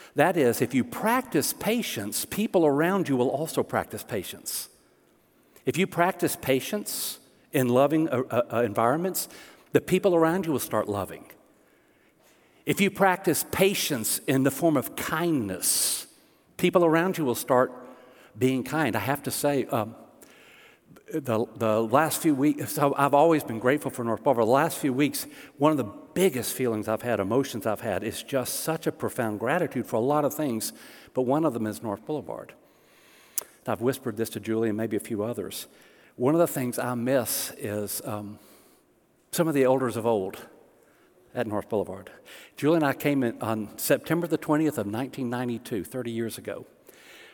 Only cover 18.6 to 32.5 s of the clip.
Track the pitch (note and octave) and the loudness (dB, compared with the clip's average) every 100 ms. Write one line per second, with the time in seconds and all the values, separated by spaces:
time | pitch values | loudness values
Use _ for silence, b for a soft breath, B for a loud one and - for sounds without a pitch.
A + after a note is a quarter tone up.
18.6 | - D3+ C#3+ G#2 G2+ C#3+ - - D3 C#3+ | -2 0 0 0 0 -2 -2 -2 0 0
19.6 | G#2+ B2 A2 A2+ - - B B B B | 0 -2 -2 -8 -20 -20 B B B B
20.6 | B B _ - - D#3 C3 A2 A#2 A2+ | B B _ -20 -8 -6 0 0 0 -2
21.6 | A2+ A2 A2+ B2+ D#3+ - E3+ C3+ D3 C#3+ | 0 2 4 4 2 2 2 4 2 0
22.6 | B2 - C#3+ C#3 C#3 C#3+ E3 D#3 - A2+ | -2 0 2 2 4 6 6 4 0 -2
23.6 | B2 D3 C#3+ - A#2 G#2+ - A#2+ A2 C3 | 2 2 -2 -6 -4 -2 0 2 4 4
24.6 | D#3+ - C3+ B2+ D3 - - B B - | 2 -2 -2 0 0 -2 -10 B B 0
25.6 | D3 D3+ G#2+ - - - F#3+ B2+ G#2+ - | 2 2 -2 -8 -8 0 2 2 -4 -2
26.6 | B2+ A2 G#2+ A2 B2 G#2+ F#2+ A#2+ C3+ A#2 | -2 -2 -2 -2 -2 -2 2 0 0 -2
27.6 | A2 G2+ A#2 F#2 G#2+ - - C3+ B2 - | -4 -4 -2 -2 -4 -6 -4 -4 -4 -6
28.6 | - D#3+ - - A2+ - A#2 G#2 A2+ E3+ | -4 -4 -4 -4 -6 -2 -4 -2 -2 0
29.6 | D#3 C3 A2+ A#2 B2 D3 C#3+ - D3+ A2+ | -2 -4 -4 -2 0 2 0 -2 -4 -2
30.6 | - - B B B - B2 C#3+ D#3+ A2+ | -6 -10 B B B -4 0 2 2 0
31.6 | A2 G2+ A2+ G2+ - D3+ - A1 - | -4 -4 -6 -8 -6 -8 -8 -12 -12